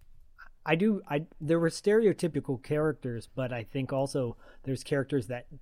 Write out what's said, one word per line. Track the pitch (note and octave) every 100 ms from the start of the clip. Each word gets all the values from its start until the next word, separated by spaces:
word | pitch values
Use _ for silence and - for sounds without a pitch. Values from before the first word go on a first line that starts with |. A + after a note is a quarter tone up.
| - - - - - - D#3
I | E3
do, | A3 G3 -
I, | D3 E3 -
there | D3+ E3
were | E3
stereotypical | - G3+ G#3+ G#3+ E3 E3+ C#3+ C#3 B2
characters, | - D3+ D#3 - B2+ A2+ -
but | - B2+
I | B2
think | G#2+ C#3 C3
also | C3+ C3+ C#3+ A#2+ - - -
there's | C3+ B2+
characters | - C#3+ C3+ C#3+ A2
that | B2 - D3